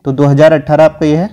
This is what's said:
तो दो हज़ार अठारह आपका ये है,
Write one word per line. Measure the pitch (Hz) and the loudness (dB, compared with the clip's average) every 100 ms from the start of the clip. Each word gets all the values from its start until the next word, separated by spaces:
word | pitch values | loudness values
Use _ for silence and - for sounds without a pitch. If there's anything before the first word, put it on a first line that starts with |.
| 139 | -8
तो | |
दो | 135 143 | -2 0
हज़ार | 139 156 | 2 2
अठारह | 156 143 147 156 | 2 -2 0 0
आपका | - 156 | 0 -4
ये | 156 | -2
है, | 208 | -4